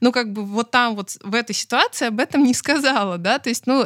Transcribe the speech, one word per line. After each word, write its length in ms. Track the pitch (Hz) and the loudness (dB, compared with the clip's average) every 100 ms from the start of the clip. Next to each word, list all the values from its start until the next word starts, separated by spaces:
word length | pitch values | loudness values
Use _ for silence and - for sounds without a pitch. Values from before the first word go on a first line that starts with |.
ну, 100 | 240 | 2
как 220 | 247 233 | 2 -2
бы 100 | 202 | -6
вот 280 | 202 202 233 | -6 -4 0
там 260 | 254 240 208 | 2 2 -2
вот 220 | 196 - | -8 -10
в 120 | 202 | -4
этой 200 | 226 233 | -4 -2
ситуации 540 | 208 - 247 427 - 240 | -6 -2 0 0 0 -4
об 100 | 214 | -2
этом 260 | 302 294 | 0 2
не 100 | 269 | 2
сказала, 640 | 247 - 294 277 262 202 175 | 2 0 0 2 2 0 -2
да, 200 | 175 269 | 0 -2
то 120 | 254 | -2
есть, 160 | 240 - | -4 0
ну, 180 | 269 | 0